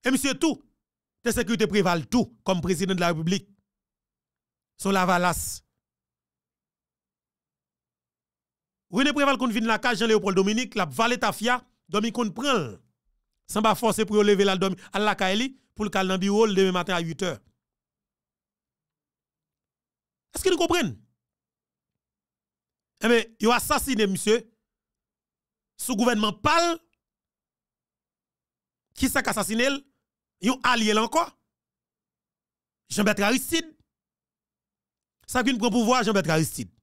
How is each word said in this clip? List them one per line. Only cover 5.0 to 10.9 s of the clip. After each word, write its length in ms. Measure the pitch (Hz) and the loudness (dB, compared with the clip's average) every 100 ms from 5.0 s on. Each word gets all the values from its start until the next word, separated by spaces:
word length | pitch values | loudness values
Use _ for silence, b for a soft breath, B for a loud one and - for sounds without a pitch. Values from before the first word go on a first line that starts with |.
| 180 175 175 165 - - _ _ _ _ _ _ _ _ _ _ _ _ _ _ _ _ _ _ _ _ _ _ _ _ _ _ _ _ _ _ _ _ _ | 2 2 2 -2 -6 -12 _ _ _ _ _ _ _ _ _ _ _ _ _ _ _ _ _ _ _ _ _ _ _ _ _ _ _ _ _ _ _ _ _
René 200 | 190 277 | 0 0
Préval, 240 | 285 277 269 | 2 0 0
qu'on 100 | 254 | 0
vient 140 | 220 | -2
de 60 | 226 | 0
la 100 | 214 | 0
cage, 220 | 247 214 | -2 -2
Jean-Léopold 360 | 226 220 196 190 | 2 2 2 0
Dominique, 380 | 196 220 254 | 0 -2 -4
la 120 | 214 | -4
valet 320 | 170 | -4